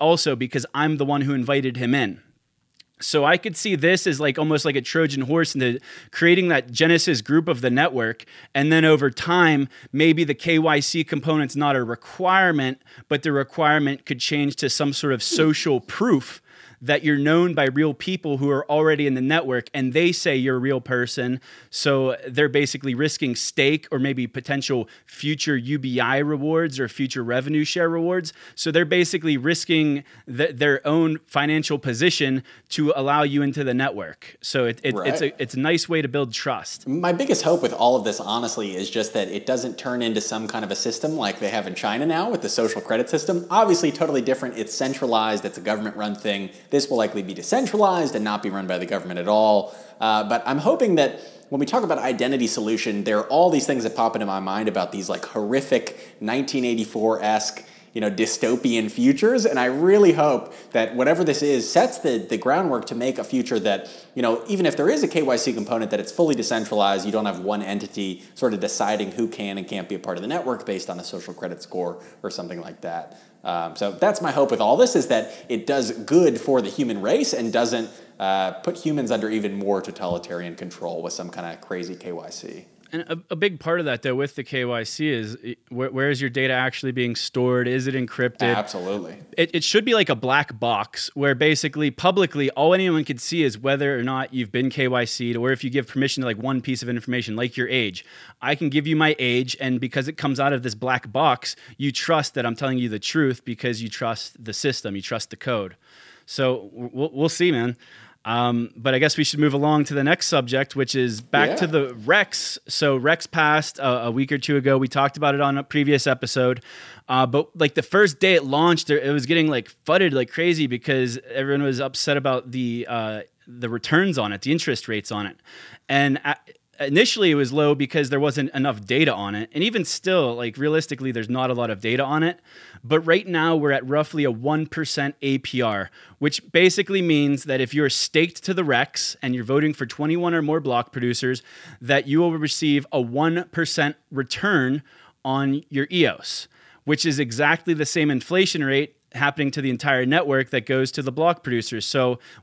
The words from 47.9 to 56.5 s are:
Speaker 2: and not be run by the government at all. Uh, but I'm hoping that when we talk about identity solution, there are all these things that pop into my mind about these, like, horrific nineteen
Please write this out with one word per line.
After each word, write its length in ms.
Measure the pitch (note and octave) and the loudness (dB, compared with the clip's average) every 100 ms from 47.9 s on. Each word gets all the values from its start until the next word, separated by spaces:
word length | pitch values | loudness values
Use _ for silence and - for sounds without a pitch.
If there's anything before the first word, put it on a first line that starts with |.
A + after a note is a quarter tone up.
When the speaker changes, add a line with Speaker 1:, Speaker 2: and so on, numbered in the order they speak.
| F3+ C#3 G#2+ | 2 0 -2
Speaker 2:
and 100 | G#2+ | -2
not 180 | G#2 | -2
be 60 | G#2 | -4
run 180 | G2 F#2 | -6 -4
by 100 | F2+ | -4
the 80 | F2+ | -2
government 320 | G2 F2+ F2 | -4 -4 -4
at 120 | F2+ | 2
all. 440 | G#2+ A2 G#2+ - - - - | 4 6 4 2 -12 -18 -2
Uh, 260 | A2 G#2+ G#2 | 2 2 2
but 160 | A#2 B2 | -2 0
I'm 120 | C#3 | -2
hoping 380 | G3 D#4+ A#3 D#3+ | 0 2 2 4
that 260 | C3+ - - - - | 2 0 -16 -20 -8
when 120 | C#3 | -4
we 60 | C#3+ | 0
talk 180 | B3 | 0
about 160 | G3 C#3 | 0 -2
identity 480 | B2+ A#2 B2 C#3 A2+ | -2 -2 0 0 0
solution, 580 | - G#2+ A2 A2+ G2+ G2 | -2 -2 -2 -2 -2 0
there 140 | G#2 | 0
are 80 | - | 2
all 220 | C#3+ F3+ | 4 4
these 160 | C#3 C3 | 4 0
things 180 | C3+ | -2
that 120 | A2 - | -2 0
pop 180 | A2+ A2 | 0 0
into 100 | G2+ | -4
my 160 | F#2+ | -4
mind 260 | F#2+ G2+ G#2+ | -4 -2 -2
about 240 | F#2+ F2+ | -2 -4
these, 160 | G2+ F#2 | -6 -6
like, 160 | F#2 | -6
horrific 960 | - A2+ G#2 C3+ C3+ B2+ - - - - | -6 -6 -2 -2 2 0 -2 -14 -20 -10
nineteen 460 | G#2+ B2+ C#3 | -4 -4 -2